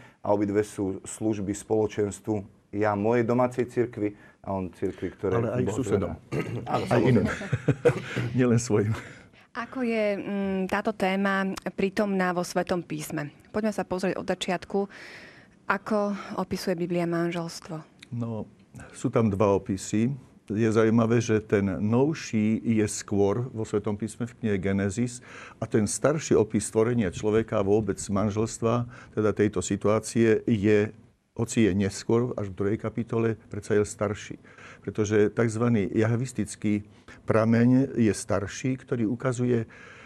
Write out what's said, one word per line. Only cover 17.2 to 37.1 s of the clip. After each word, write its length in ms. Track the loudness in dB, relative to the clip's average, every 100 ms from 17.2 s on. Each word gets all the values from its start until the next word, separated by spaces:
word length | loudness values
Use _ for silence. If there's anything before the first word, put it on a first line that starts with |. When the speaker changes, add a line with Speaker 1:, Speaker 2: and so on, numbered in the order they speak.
| -2 -4 -8 -10 -12 -14 -14 _ -12
Speaker 2:
No, 320 | -8 -6 -6 -8 -14 _ -20 -20
sú 160 | -6 0
tam 240 | 2 2
dva 240 | 4 4 4
opisy. 560 | 0 -6 -2 0 0 -4 -12 -20 -6
Je 240 | 0 2
zaujímavé, 480 | 4 4 4 4 2
že 240 | 2 0
ten 240 | 2 2 2 0
novší 800 | 0 2 2 -2 -4 0 0 0
je 240 | 0 0 0
skôr 640 | -2 -2 2 2 2 -4
vo 160 | -6 -4
Svetom 320 | -2 -2 -4
písme 240 | -6 -6
v 80 | -10 -4
knihe 160 | -2 0
Genesis 640 | 0 0 0 -2 -4 -6 -16 -18 -20 -10
a 80 | 0
ten 160 | 0
starší 560 | 0 0 0 0 2 4
opis 320 | 4 0 0
stvorenia 400 | 2 2 2 -2
človeka 480 | -2 0 0 0 0
a 80 | 2
vôbec 320 | 2 2 -4
manželstva, 880 | -2 0 0 0 -4 -2 0 0 -2 -10 -8
teda 240 | 0 0 2
tejto 240 | 2 2
situácie, 800 | -2 0 2 2 0 2 4 4 2
je, 480 | 2 4 4 2 -4 -20 _ _ -6
hoci 320 | -2 2 4
je 80 | 4
neskôr, 560 | 0 -2 0 0 0 -4
až 80 | -8
v 100 | -4
druhej 160 | -2 -2
kapitole, 560 | -4 -6 -4 0 0 -2 -8
predsa 240 | -12 0 0
je 80 |
starší. 520 | 0 -2 -4 -4 -10 -16 -18 -20 -20 -14 -8
Pretože 400 | -2 2 4 4 4
takzvaný 560 | 0 2 2 2 2
jahvistický 960 | 2 2 2 -2 -4 -6 -4 -2 0 -2 -16 -20